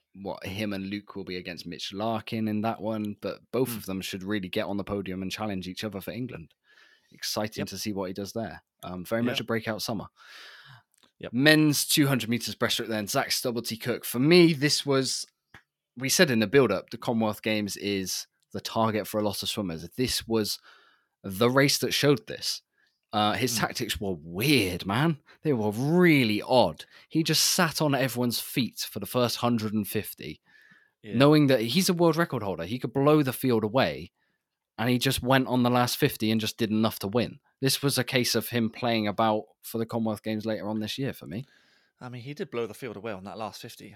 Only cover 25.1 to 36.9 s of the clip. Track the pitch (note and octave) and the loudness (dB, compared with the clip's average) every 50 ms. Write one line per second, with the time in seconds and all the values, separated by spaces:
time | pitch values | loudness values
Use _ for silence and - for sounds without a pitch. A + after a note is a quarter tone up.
25.1 | D3 - _ _ - _ - D#3 C3+ A2 G#2 G#2+ G2+ A#2 C3+ D3 E3+ F3+ F3+ E3+ | 0 -2 _ _ -18 _ -2 0 0 2 0 0 0 0 0 2 6 6 8 8
26.1 | D3+ C#3 A#2+ G#2+ G#2 G2+ - - C3 B2 G#2 E2+ D2+ - - _ - - - _ | 8 8 6 4 2 0 2 4 6 6 6 4 2 -6 -16 _ -20 -20 -14 _
27.1 | - D#3 D#3+ E3 D#3 - - - - - F3 D#3 - - D#3+ D3 C#3 B2 C3+ B2+ | 0 0 2 2 2 2 2 2 4 4 2 2 2 0 2 2 2 2 0 0
28.1 | A#2 B2 B2 A#2+ A2+ - - - - C#3 A#2 F#2+ - - - - - G#2 G2 - | 0 0 0 0 0 -2 -6 -4 -2 -2 0 0 -2 -6 -8 -8 -8 -10 -8 -2
29.1 | - B2+ B2 A2 - - A#2+ A#2+ A#2+ A2 A2 G#2+ G#2 G#2+ G2 - - G#2+ - - | 0 2 2 2 0 0 2 2 2 2 0 0 -2 -2 -2 -2 -4 -4 -6 -6
30.1 | - - - D#2 - - _ _ _ - _ _ - _ _ _ _ _ - G#2+ | -12 -12 -12 -12 -12 -14 _ _ _ -20 _ _ -20 _ _ _ _ _ -12 -4
31.1 | G#2+ A#2 C#3 D3 D#3 D3+ D3 C3 C3 A2+ A2+ A#2 B2+ F#3+ F3+ - F3+ E3 F3 E3 | 4 6 8 8 8 8 8 6 6 4 2 2 2 2 2 2 2 4 4 4
32.1 | D3+ E3 E3+ - C#3+ A#2 G#2 G2 F2 D#2+ E2 F#2 A#2+ B2 - B2 - C#3 C#3 D3 | 4 2 0 0 -2 -4 -4 -4 -4 -4 -6 -6 -6 -6 -6 -4 0 2 4 6
33.1 | D#3 D3+ C#3 C3 A#2 - - B2+ A#2 A2 G#2+ G#2 A2 C3+ A2 E2 D2 C2 F2 - | 6 6 4 2 -2 -2 0 2 2 2 2 2 2 2 2 2 0 -6 -10 -14
34.1 | _ _ _ _ _ _ _ _ _ _ _ _ - - A2+ B2 B2 B2 - C3+ | _ _ _ _ _ _ _ _ _ _ _ _ -8 -4 0 0 2 2 2 0
35.1 | A#2+ - B2+ B2 C3+ C3 C3 F#2+ B2 B2+ A#2+ B2 B2 B2 B2 A#2+ - - D3+ B2+ | 0 0 2 4 4 4 4 2 2 2 2 4 4 4 2 2 2 0 0 0
36.1 | - - A2 A2 A2 A2 G#2+ G#2+ - - A2+ G2+ G#2+ A2 A2 G#2+ | 0 0 0 0 2 0 0 -2 -2 -2 -2 0 2 2 2 2